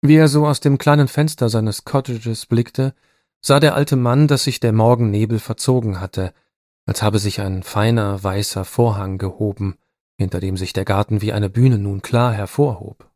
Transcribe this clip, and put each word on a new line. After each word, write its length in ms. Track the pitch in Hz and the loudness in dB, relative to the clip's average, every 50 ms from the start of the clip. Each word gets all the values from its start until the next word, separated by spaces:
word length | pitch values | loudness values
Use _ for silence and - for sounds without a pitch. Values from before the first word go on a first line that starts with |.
Wie 140 | - 139 151 | 6 6 6
er 120 | 156 160 151 | 6 6 6
so 200 | 139 147 151 147 | 4 2 2 2
aus 120 | 147 - | 0 0
dem 180 | - 147 139 135 | 0 0 0 2
kleinen 300 | - 151 147 147 143 127 | 2 2 4 4 4 2
Fenster 420 | - - 151 156 151 - 127 117 | 2 -2 -2 -2 -2 -2 -2 0
seines 340 | 107 113 110 110 104 - - | 0 0 -2 -2 -4 -6 -10
Cottages 640 | - - 135 135 - 123 113 107 117 113 - - | -4 -4 -4 -2 -2 -8 -8 -6 -8 -8 -8 -6
blickte, 480 | _ 117 117 120 - _ - 131 135 - _ _ _ _ _ _ _ _ _ | _ 0 0 0 -2 _ -4 -4 -4 -4 _ _ _ _ _ _ _ _ _
sah 180 | - - 139 143 | 0 2 4 4
der 160 | 143 151 - | 4 4 2
alte 200 | - 143 - 143 | 2 0 2 2
Mann, 320 | 131 123 120 120 139 151 147 | 0 2 2 4 4 4 4
dass 180 | 143 131 - | 4 2 0
sich 140 | - 123 - | -2 -4 -2
der 140 | - 117 110 | 0 0 2
Morgennebel 640 | 110 110 117 123 117 120 110 101 104 110 110 117 110 | 4 4 4 4 4 2 0 0 0 0 0 -2 -4
verzogen 600 | - - 113 _ - - 127 127 117 113 95 90 | -4 -6 -10 _ 0 0 0 0 0 -2 -6 -6
hatte, 340 | 95 92 - - 95 90 - _ _ _ _ _ _ _ _ _ _ | -8 -8 -6 -6 -6 -6 -8 _ _ _ _ _ _ _ _ _ _
als 160 | - - - | -6 -4 0
habe 180 | - 107 101 107 | 0 0 0 2
sich 220 | 98 104 - - | -2 -2 -4 -4
ein 220 | 98 95 95 92 92 | -6 -6 -6 -6 -8
feiner, 600 | - - 104 104 113 117 117 107 101 98 95 98 | -6 -2 0 2 2 2 2 0 -2 -4 -4 -4
weißer 420 | 101 92 98 104 - - 98 95 | -4 -4 -4 -6 -6 -6 -8 -8
Vorhang 520 | - - - 120 117 107 98 101 95 95 95 | -8 0 0 0 0 0 -2 -6 -6 -6 -6
gehoben, 600 | 98 95 - - 110 104 101 - 101 98 90 _ _ _ _ _ _ _ _ _ | -6 -6 -4 -4 -4 -4 -4 -4 -6 -6 -6 _ _ _ _ _ _ _ _ _
hinter 220 | 98 95 - 92 | -4 -4 -4 -4
dem 180 | 95 95 95 92 | -4 -4 -4 -6
sich 160 | 95 92 - | -6 -6 -6
der 120 | 95 95 | -6 -2
Garten 360 | - 98 98 104 - 104 107 | -2 0 0 0 0 -2 -2
wie 120 | 95 107 - | -2 -2 -2
eine 160 | 104 104 98 | -2 -4 -2
Bühne 280 | 98 117 123 131 123 107 | 0 4 4 4 4 2
nun 240 | 101 101 98 98 | 0 -4 -6 -6
klar 320 | - - - 120 120 123 110 | -6 -2 0 0 0 0 -2
hervorhob. 760 | 104 104 92 - - 143 147 113 82 - - - _ - _ _ | -4 -6 -8 -2 -2 -2 -2 -2 -6 -12 -16 -18 _ -20 _ _